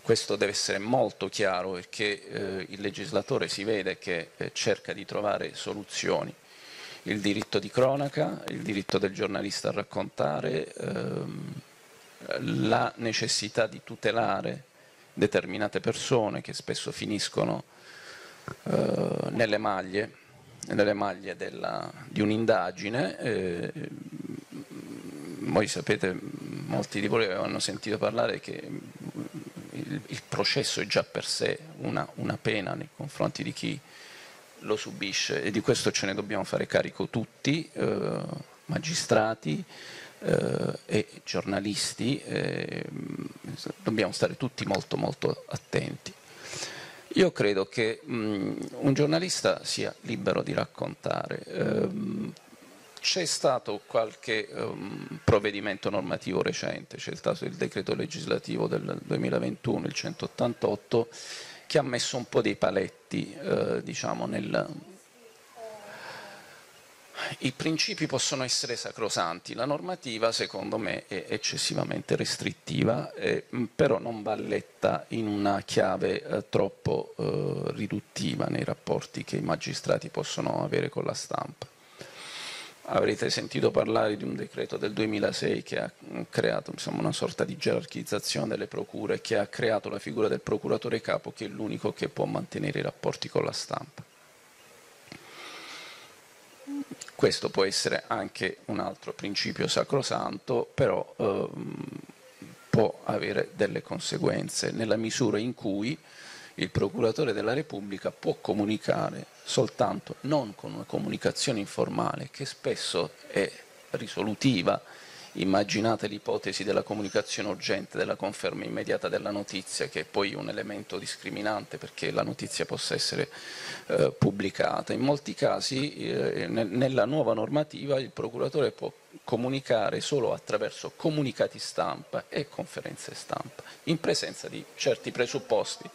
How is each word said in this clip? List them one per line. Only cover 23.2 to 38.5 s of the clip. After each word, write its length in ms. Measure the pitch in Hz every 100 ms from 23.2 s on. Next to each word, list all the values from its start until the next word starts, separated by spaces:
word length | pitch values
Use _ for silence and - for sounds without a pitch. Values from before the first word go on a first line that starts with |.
| 139 98 92 87 52 - - - - - - - - - - - - - - 73 73 85
voi 260 | 95 185 101
sapete, 500 | 92 - 107 95 90 - - - - -
molti 340 | - - 104
di 80 | 101
voi 160 | 113
avevano 340 | 107 92 107 -
sentito 400 | - 98 - 107
parlare 420 | 107 110 120 98
che 300 | - - - - - - - - - - - - -
il, 280 | - - - -
il 160 | 131 -
processo 540 | 101 - - 110 -
è 60 | 101
già 160 | -
per 240 | - - -
sé 320 | - - - - -
una, 300 | - 113 -
una 240 | - - 110
pena 340 | - 110 95
nei 140 | 92 - -
confronti 460 | 147 - - -
di 100 | -
chi 260 | - 113 135 - - - - - - - -
lo 160 | 82 107
subisce, 640 | 113 - 101 - - 71
e 80 | 73
di 100 | 120
questo 300 | - 120 -
ce 160 | - 98
ne 80 |
dobbiamo 300 | 98 101 101
fare 220 | 98 - -
carico 420 | 90 73 - -
tutti, 600 | 120 107 - - 156 -
eh, 480 | - 123 104 - 57 - - -